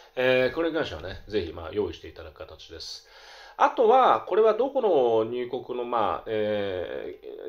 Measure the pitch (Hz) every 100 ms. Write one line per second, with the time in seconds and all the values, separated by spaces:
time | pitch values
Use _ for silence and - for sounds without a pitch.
0 | - - 127 127 127 139 165 156 120 78
1 | 87 92 - 104 80 85 82 104 90 -
2 | 82 82 82 - 80 78 - 80 - -
3 | _ - - - - - 269 - 220 262
4 | 226 220 - 196 220 214 269 269 220 147
5 | 120 113 113 123 123 131 120 120 120 120
6 | 101 78 - 107 104 104 101 90 85 65
7 | 67 - - -